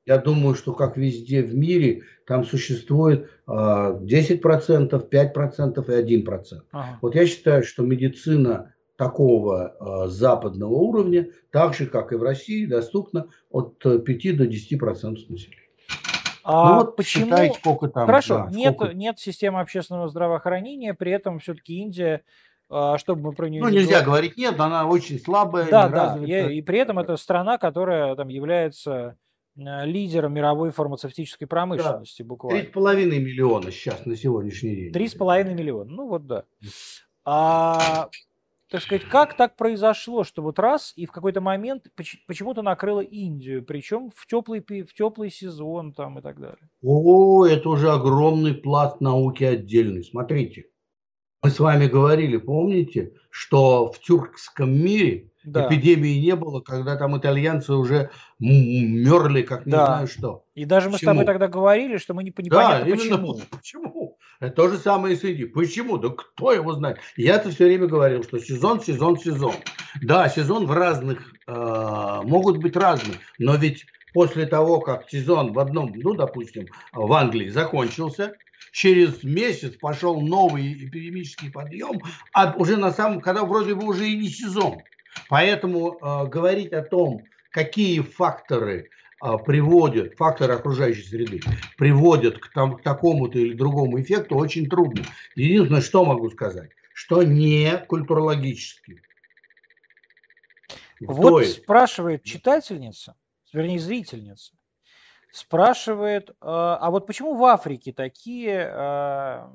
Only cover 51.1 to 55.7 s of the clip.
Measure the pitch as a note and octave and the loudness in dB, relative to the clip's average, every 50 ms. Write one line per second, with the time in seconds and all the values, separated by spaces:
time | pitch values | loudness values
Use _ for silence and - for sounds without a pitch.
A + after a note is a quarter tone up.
51.1 | _ _ _ _ _ _ - C#3+ C#3 - D#3 D#3 D3 C#3+ C#3+ C3+ A#2+ C#3 C#3 D3 | _ _ _ _ _ _ 0 0 2 4 4 4 4 4 4 4 4 4 4 6
52.1 | D#3 D#3 D#3+ C#3+ A#2+ A2 A2 B2+ C#3+ D3+ E3+ G3 G3 F3+ E3 - - - F2+ - | 4 4 2 0 -2 -2 -2 -4 -2 -2 0 0 0 0 0 -2 -4 -6 -6 -6
53.1 | - _ _ _ - - - - - C#3 C3+ C3 B2+ B2 A#2 A2+ - - - - | -10 _ _ _ -18 -18 -6 0 2 4 6 6 6 4 2 0 -4 -8 0 2
54.1 | F3 E3+ C3+ - - - - - - - C#3 C3 C3 C#3+ D#3+ F#3 G3+ G#3+ F#3+ C#3 | 2 2 2 -2 -10 -20 -20 -16 -6 -4 -2 0 2 2 2 2 2 2 2 0
55.1 | F#2+ F2 - _ _ _ _ D3+ C#3+ D#3 C#3+ B2+ | 0 -4 -8 _ _ _ _ -4 -2 -2 0 2